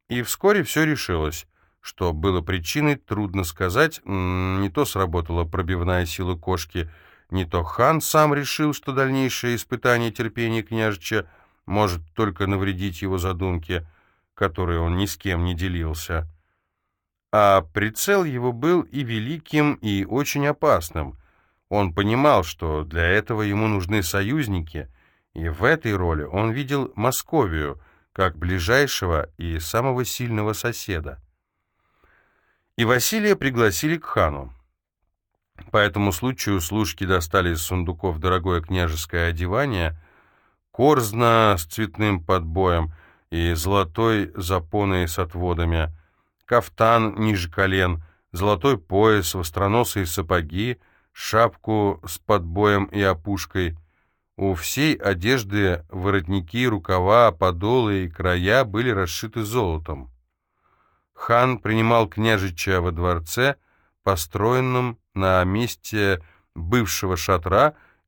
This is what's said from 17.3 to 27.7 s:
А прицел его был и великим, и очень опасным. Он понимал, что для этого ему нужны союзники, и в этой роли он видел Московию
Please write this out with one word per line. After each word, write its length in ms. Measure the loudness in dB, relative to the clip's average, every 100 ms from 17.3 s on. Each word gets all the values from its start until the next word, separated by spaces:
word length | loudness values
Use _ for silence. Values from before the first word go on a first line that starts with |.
А 300 | 4 6 6
прицел 600 | 2 -2 -2 -2 0 2
его 280 | 2 0 -2
был 300 | 0 2 2
и 220 | 0 -4
великим, 680 | -4 -4 -4 -6 -2 2 2
и 300 | 0 0 0
очень 420 | 0 -2 -2 -2 -2
опасным. 720 | 0 2 2 0 -6 -6 -10 _ _ _ _ -4
Он 260 | 0 0
понимал, 480 | 0 0 4 4 4
что 400 | 2 -4 -4 -4
для 220 | -4 -2
этого 380 | 2 2 0 -2
ему 260 | -2 0 0
нужны 340 | -2 -2 -2
союзники, 840 | 0 -2 -2 -2 -2 -2 -4 -10 -12 _ _ _ _
и 140 | -8 -6
в 140 | 0
этой 320 | 0 0 0
роли 300 | 0 0 -2
он 260 | -2 -2 -2
видел 420 | -2 -4 -4 -4 -2
Московию 840 | -2 -2 -2 0 0 0 -4